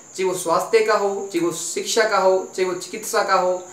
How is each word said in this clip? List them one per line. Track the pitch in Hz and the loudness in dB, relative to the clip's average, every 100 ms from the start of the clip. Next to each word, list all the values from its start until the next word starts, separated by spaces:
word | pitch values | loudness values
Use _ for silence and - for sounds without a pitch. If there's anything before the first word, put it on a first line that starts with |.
| - - | -14 -4
चाहे | 185 | -2
वो | 175 | -2
स्वास्थ्य | 165 175 185 226 | 0 0 2 2
का | 220 | 4
हो, | 208 202 196 196 | 2 2 -2 -4
चाहे | 170 170 | -2 -2
वो | |
शिक्षा | - - - 190 226 | -2 -6 -6 -2 0
का | 214 196 | 2 4
हो, | 190 190 - - | 4 2 0 -2
चाहे | 185 | -2
वो | 175 | -2
चिकित्सा | - 226 214 214 | -8 -10 -4 -2
का | 196 | 2
हो, | 190 180 180 180 | 2 2 -2 -6